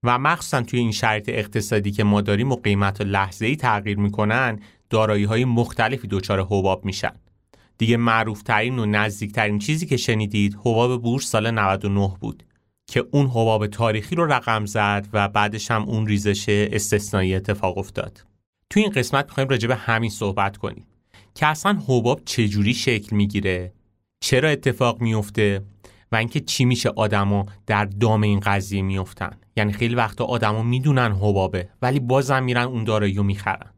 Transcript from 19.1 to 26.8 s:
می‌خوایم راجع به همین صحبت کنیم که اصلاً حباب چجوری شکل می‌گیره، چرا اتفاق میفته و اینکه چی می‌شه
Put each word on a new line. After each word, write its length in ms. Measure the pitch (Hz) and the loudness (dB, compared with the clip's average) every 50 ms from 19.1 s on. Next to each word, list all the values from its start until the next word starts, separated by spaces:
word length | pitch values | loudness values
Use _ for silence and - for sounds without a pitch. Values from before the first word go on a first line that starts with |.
| - 139 143 | 0 -2 -2
می‌خوایم 240 | - - - 135 131 | -2 -2 -4 0 0
راجع 180 | 135 117 104 117 | 0 0 2 0
به 80 | 127 | -2
همین 340 | 113 - - 117 113 113 113 | -2 0 0 0 0 0 -2
صحبت 480 | - - 113 101 95 101 98 98 101 - | -4 -2 -4 -4 0 0 -2 -2 -2 -6
کنیم 280 | - - - - - _ _ _ _ _ _ - - _ _ - | -10 -10 -10 -10 -20 _ _ _ _ _ _ -20 -20 _ _ 0
که 80 | - | 0
اصلاً 360 | 151 156 156 - 196 208 175 147 - | 0 0 2 0 0 0 0 0 2
حباب 340 | 131 123 117 120 139 151 - | 2 2 4 2 0 -2 -2
چجوری 480 | - - - 117 104 101 104 101 101 123 | -8 -2 0 0 0 2 2 2 2 0
شکل 420 | 120 - - 123 107 104 - 110 | 0 0 0 0 0 -2 -2 0
می‌گیره، 580 | 104 101 101 104 101 95 98 92 90 90 92 - _ _ _ _ _ _ _ _ _ | 0 0 2 0 -2 -2 -2 -2 -2 -4 -10 -14 _ _ _ _ _ _ _ _ _
چرا 300 | - - - 127 135 156 | -4 0 2 2 4 2
اتفاق 520 | 147 143 - 135 120 - 131 120 113 104 | 0 2 0 -2 0 2 2 0 2 0
میفته 600 | 117 113 113 110 104 104 104 - 107 104 101 98 98 - - _ _ - - - _ _ | 0 0 0 0 -2 -4 -2 0 2 2 2 -2 -6 -10 -18 _ _ -20 -20 -20 _ _
و 40 | - | -2
اینکه 240 | 110 113 113 - 156 | 0 0 0 -2 -4
چی 260 | - - - - 131 | -4 -4 0 2 4
می‌شه 240 | 123 127 117 | 4 4 2